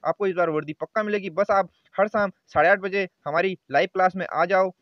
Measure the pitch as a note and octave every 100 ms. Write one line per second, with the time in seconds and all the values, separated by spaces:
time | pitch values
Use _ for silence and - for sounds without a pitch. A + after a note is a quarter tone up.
0 | D3+ E3 G3 F3+ F3 D#3 D3 D3+ D#3 -
1 | G#3+ G#3 F#3+ D#3+ G3+ G3+ F3+ _ _ -
2 | G#3 G#3+ G3+ - _ D#3+ D#3+ G3+ F#3+ F#3+
3 | F#3 _ - D#3 F#3 F#3 _ C#3 F#3+ F#3+
4 | F#3 F#3 F3 D3 F3 F#3+ F#3+ -